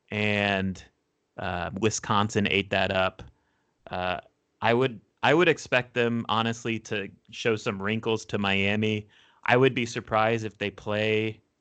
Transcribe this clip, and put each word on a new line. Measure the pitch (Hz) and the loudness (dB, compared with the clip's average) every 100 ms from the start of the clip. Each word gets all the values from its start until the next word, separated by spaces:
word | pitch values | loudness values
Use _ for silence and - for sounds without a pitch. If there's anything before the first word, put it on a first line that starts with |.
| _ | _
and, | 107 107 104 101 98 95 90 - _ _ _ _ - | -4 0 0 0 0 -2 -6 -12 _ _ _ _ -10
uh, | 95 90 85 95 | -6 -6 -6 -2
Wisconsin | 107 - - 107 107 110 101 | -2 -2 0 0 2 0 2
ate | 87 98 | 0 0
that | 98 95 | 0 0
up. | 95 92 - - - _ _ _ _ - | 0 0 -4 -14 -20 _ _ _ _ -10
Uh, | 92 92 90 - _ _ _ | -6 -4 -6 -10 _ _ _
I | 110 | 2
would, | 120 131 107 - _ | 2 2 -2 -14 _
I | 117 | 2
would | 156 175 | 4 4
expect | 147 - 127 123 123 | 2 0 -2 0 0
them, | 120 117 107 | 0 0 0
honestly, | 107 113 113 120 110 | 0 0 -2 -4 -6
to | - 107 98 - _ | -6 -8 -8 -14 _
show | - 120 110 | -4 0 0
some | 123 98 | -2 -4
wrinkles | 98 110 113 110 - | -2 -2 0 -2 -2
to | 104 | -2
Miami. | 98 98 98 107 107 107 107 _ _ _ - | 2 2 2 2 0 -2 -6 _ _ _ 2
I | 123 | 4
would | 135 | 4
be | 123 113 | 2 -4
surprised | 123 104 110 110 117 110 | -6 -2 2 2 2 -4
if | - | -6
they | 101 | -6
play | 95 104 104 107 107 110 107 _ _ | -6 -4 -2 0 0 -2 -6 _ _